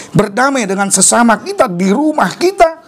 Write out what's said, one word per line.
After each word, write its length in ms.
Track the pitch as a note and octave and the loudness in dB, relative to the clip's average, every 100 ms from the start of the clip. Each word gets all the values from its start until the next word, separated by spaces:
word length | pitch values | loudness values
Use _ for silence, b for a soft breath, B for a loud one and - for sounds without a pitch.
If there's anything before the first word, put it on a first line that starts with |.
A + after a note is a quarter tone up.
| B | B
berdamai 500 | - G#3 G3+ C4+ C4+ | 0 0 0 0 0
dengan 240 | G3+ G3 G3 | -2 -2 -2
sesama 540 | F#3+ F#3 A3 A#3+ G#3 | 0 2 2 4 2
kita, 240 | - G4+ C4 | -2 -2 -2
di 220 | F3 F#3+ | 0 0
rumah 420 | G#3+ D4+ D4+ D4 - | 0 0 0 -2 -2
kita, 480 | F4 G4 E4 D#4+ | -2 2 0 0